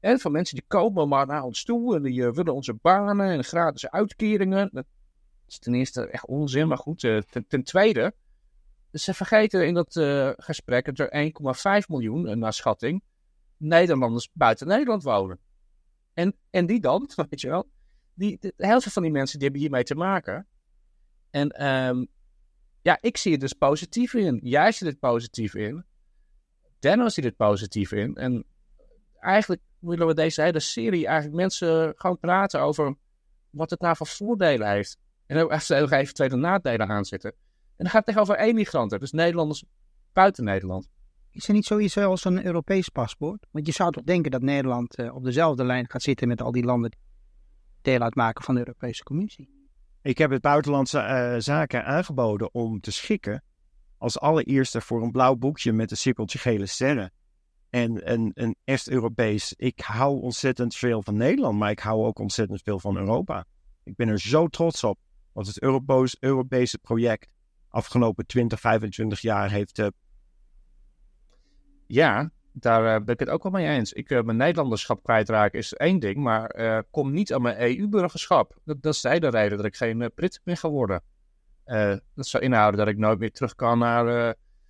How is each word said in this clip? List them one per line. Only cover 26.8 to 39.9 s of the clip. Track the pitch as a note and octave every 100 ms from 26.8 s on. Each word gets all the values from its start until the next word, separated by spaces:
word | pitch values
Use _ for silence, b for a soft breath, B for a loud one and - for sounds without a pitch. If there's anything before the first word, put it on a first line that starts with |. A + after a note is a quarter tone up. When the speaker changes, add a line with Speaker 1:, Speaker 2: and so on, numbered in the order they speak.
| C#3 G#3+ A#3
Speaker 1:
ziet | -
het | B2+ -
positief | G#2 G2+ G2+ A2 G2
in. | G#2 G#2
En | - B2+ A#2+ - _ _ _ _ _ _ _
eigenlijk | - G3+ G#3 F3 _ _
willen | E3+ E3+ E3
we |
deze | D#3+ D#3+ D#3
hele | E3 D#3
serie | - - A3+ F3+ D3+
eigenlijk | D#3 D3 D#3+
mensen | F#3+ - F3 D#3+ D#3+ -
gewoon | F3+ F3
praten | F3 F#3 G3 D3
over | C#3+ D3+ D3 C#3 _ _ _ _ _
wat | C#3+ D#3+
het | F3
nou | F3 E3
voor | D3+
voordelen | - G3+ A3+ E3+ B2+ G#2
heeft. | G2+ G2+ - _ _ -
En | D3
ook | E3
even, | D#3 - C#3+
ook | D3
even | C#3 C#3
tweede | - C3+ B2+
nadelen | E3 F#3+ C3+ A#2 G#2
aanzetten. | G#2 G2 G2 G#2+
En | - _ _ _ -
dan | F3+
gaat | A3 G#3+
het |
echt | G#3+
over | G3+ G#3
emigranten, | A3 A3+ G3+ D3 A2 G2+
dus | C3+
Nederlanders | D3+ E3+ E3+ D3+ D3 - _ _